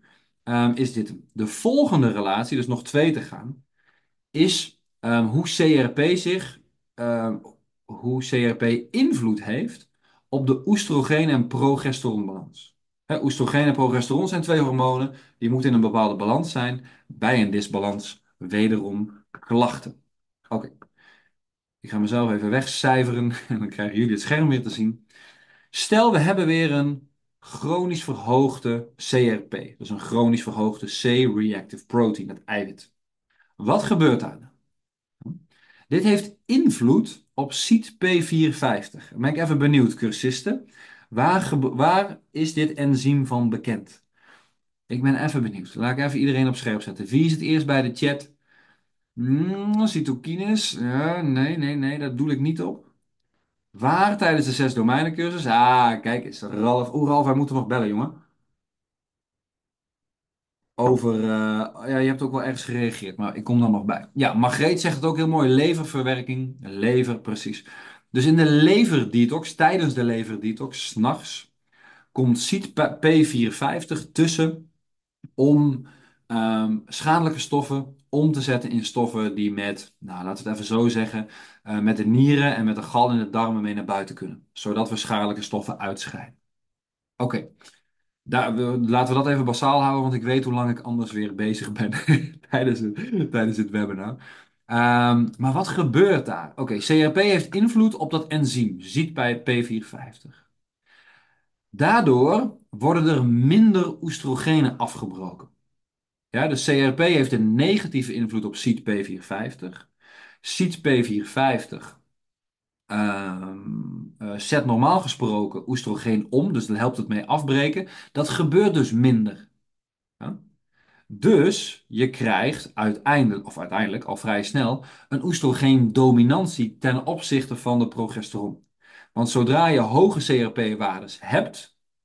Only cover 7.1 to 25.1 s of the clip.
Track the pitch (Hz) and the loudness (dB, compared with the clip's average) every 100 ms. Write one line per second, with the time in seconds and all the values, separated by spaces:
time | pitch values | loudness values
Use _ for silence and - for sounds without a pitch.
7.1 | 117 113 104 - _ _ _ _ - 120 | -2 -4 -6 -12 _ _ _ _ -8 -4
8.1 | 127 131 127 120 110 117 120 - 247 285 | -4 -2 0 0 0 0 0 -2 0 2
9.1 | 139 113 104 107 123 233 - _ _ _ | 2 0 -2 -4 -6 -6 -10 _ _ _
10.1 | _ - 135 131 131 - 208 - 147 131 | _ -6 -4 0 0 2 0 2 0 2
11.1 | 151 160 131 120 123 139 135 139 127 120 | 2 4 2 0 0 2 2 -2 -4 -4
12.1 | 107 98 95 80 - - _ _ _ - | -4 -6 -10 -14 -20 -20 _ _ _ -6
13.1 | 156 139 131 123 143 147 135 127 123 120 | -2 -2 0 0 2 2 4 2 2 0
14.1 | 139 185 180 160 160 135 127 127 127 135 | -2 0 -2 0 2 2 2 0 0 -4
15.1 | - _ - 117 127 131 120 110 113 107 | -8 _ -6 -2 0 2 4 2 2 0
16.1 | 98 104 139 160 131 123 127 - _ _ | 0 0 0 -2 -4 -4 -6 -12 _ _
17.1 | - 113 127 101 104 101 101 101 101 - | -4 0 2 2 0 -4 -4 -2 -4 -10
18.1 | - _ _ 90 104 110 107 98 101 107 | -18 _ _ -6 0 2 0 -2 -6 -8
19.1 | - _ - - 117 120 - - - _ | -10 _ -20 -2 0 0 -2 -12 -20 _
20.1 | _ _ _ - 110 - _ - _ _ | _ _ _ -10 -10 -10 _ -20 _ _
21.1 | _ _ _ _ _ _ _ - 107 104 | _ _ _ _ _ _ _ -8 -2 0
22.1 | 120 117 104 107 127 135 - 139 131 123 | 0 0 0 0 0 -2 -2 2 4 2
23.1 | 120 120 120 - 110 101 - 104 104 117 | 0 -2 -4 -6 -6 -6 -6 -4 0 0
24.1 | 104 - 151 156 127 110 101 110 117 _ | 0 0 0 2 0 -2 -4 -4 -4 _